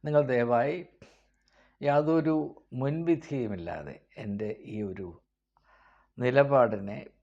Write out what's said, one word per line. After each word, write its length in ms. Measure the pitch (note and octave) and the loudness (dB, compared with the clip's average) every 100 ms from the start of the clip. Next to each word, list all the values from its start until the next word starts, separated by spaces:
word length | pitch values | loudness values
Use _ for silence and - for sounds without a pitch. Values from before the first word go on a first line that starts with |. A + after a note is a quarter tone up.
നിങ്ങൾ 180 | D3+ D3 | 4 2
ദയവായി 560 | C3 B2 A#2+ A#2+ C3+ F3 - _ - _ _ _ _ _ _ _ | 4 2 4 2 2 -4 -10 _ -20 _ _ _ _ _ _ _
യാതൊരു 560 | C#3+ C#3+ D#3 D#3+ D#3 D#3 C#3 - _ | 2 2 4 2 2 0 -2 -10 _
മുൻവിധിയുമില്ലാതെ 1300 | B2+ C#3 D#3 E3+ D#3+ - C#3 A2+ F#2+ E2+ D#2+ D2 - _ - | -4 -2 -2 0 0 0 -6 -4 -6 -8 -10 -12 -16 _ -14
എൻ്റെ 320 | G#2 G2+ G#2+ A2 | -8 -6 -6 -8
ഈ 200 | - G#2+ | -10 -8
ഒരു 400 | G#2 F#2+ F2+ E2+ _ _ _ _ _ _ _ _ _ - | -8 -8 -12 -14 _ _ _ _ _ _ _ _ _ -4
നിലപാടിനെ 800 | B2 C3+ C#3 C#3 A#2 G#2 G2+ G#2+ - _ | 2 4 4 4 4 2 -6 -10 -14 _